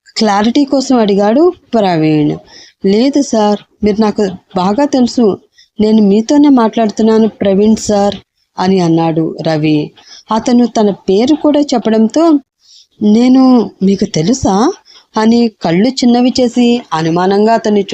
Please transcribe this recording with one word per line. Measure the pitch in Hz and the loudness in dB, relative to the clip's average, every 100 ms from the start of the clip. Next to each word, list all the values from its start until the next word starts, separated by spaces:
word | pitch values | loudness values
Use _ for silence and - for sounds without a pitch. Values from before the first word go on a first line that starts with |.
| _ - | _ -4
క్లారిటీ | 220 202 220 285 | -2 0 0 0
కోసం | 277 277 262 247 | 0 -2 0 0
అడిగాడు | 208 196 208 240 349 349 _ | 2 0 0 2 0 -2 _
ప్రవీణ్. | 233 196 165 156 151 147 160 - - - _ 190 | -2 0 0 0 0 -2 -4 -12 -20 -20 _ -2
"లేదు | 208 269 285 | 0 0 0
సార్, | 269 220 208 208 - _ 208 | -2 0 0 -2 -6 _ -4
మీరు | 208 | 0
నాకు | 214 202 202 185 _ 185 | -2 -2 -4 -6 _ -4
బాగా | 180 214 285 | -2 -2 0
తెలుసు, | 269 240 - 220 175 _ _ _ - | 0 0 0 0 -2 _ _ _ -4
నేను | 214 220 | 0 2
మీతోనే | 202 202 220 294 294 | 4 2 2 2 4
మాట్లాడుతున్నాను | 262 220 233 220 - 220 220 220 | 4 2 0 -4 0 0 2 0
ప్రవీణ్ | - 196 190 214 214 | -2 -2 2 2 0
సార్" | - 208 202 196 _ _ _ - | -2 -2 -2 -4 _ _ _ -6
అని | 185 190 | -2 0
అన్నాడు | 170 165 165 160 160 - | 0 0 -2 -2 -6 -6
రవి. | 160 156 156 151 156 - _ - _ | -4 -2 0 -2 -4 -14 _ -20 _
అతను | 220 240 240 233 | -4 0 0 0
తన | 233 208 | 0 -2
పేరు | 185 - 190 254 302 | -2 -2 0 0 0
కూడా | 294 294 | 0 0
చెప్పడంతో, | 294 240 220 220 220 294 339 294 - _ _ - _ _ | 0 -2 0 0 0 0 0 0 -2 _ _ -20 _ _
"నేను | 208 214 254 262 262 254 196 - | 0 2 4 4 4 2 0 -2
మీకు | 196 196 - | -2 0 -2
తెలుసా?" | 160 165 269 233 190 277 403 _ _ _ 226 | -2 -2 -2 -2 0 -2 -4 _ _ _ -2
అని | 220 233 233 - | 0 2 0 -2
కళ్ళు | 175 170 240 | -4 0 -2
చిన్నవి | 262 240 240 254 262 | 0 0 2 0 0
చేసి | 247 247 240 240 - | -2 0 0 0 -4
అనుమానంగా | 160 160 170 185 196 214 | -4 -2 -2 0 0 2
అతన్ని | 226 220 208 196 | 0 0 -2 -2